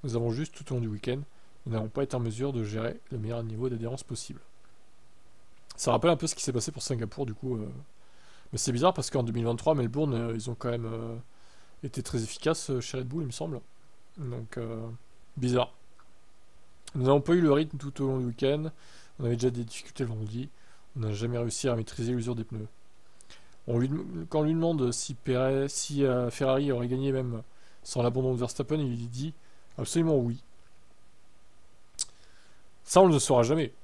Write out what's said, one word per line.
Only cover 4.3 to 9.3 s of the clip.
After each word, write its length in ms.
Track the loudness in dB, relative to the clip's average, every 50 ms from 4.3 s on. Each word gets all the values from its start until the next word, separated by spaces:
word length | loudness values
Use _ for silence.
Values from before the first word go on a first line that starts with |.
| -12 -12 -12 -16 -16 -16 -16 -16 -16 -16 -16 -16 -16 -16 -16 -16 -16 -14 -16 -14 -14 -14 -14 -14 -14 -16 -14 -14 -8
Ça 160 | -2 2 4
rappelle 200 | 4 6 8 6
un 60 | 6 6
peu 100 | 4 -2
ce 80 | -2
qui 80 | -2 -2
s'est 100 | 0 0
passé 180 | 0 0 -2
pour 100 | -4 -6
Singapour, 440 | -2 -2 -2 -2 -2 -4 -2 -4 -4
du 80 | -4 -4
coup, 220 | -4 -4 -2 -2 -2
euh. 100 | -2 -6 -8 -10 -12 -14 -16 -16 -16 -16 -16 -16 -16 -16 -16 -16 -12 -6
Mais 60 | -4 -2
c'est 140 | 0 0
bizarre 220 | 2 6 6 6 6
parce 160 | 4 -2 0
qu'en 140 | 2 2 2
deux 100 | 2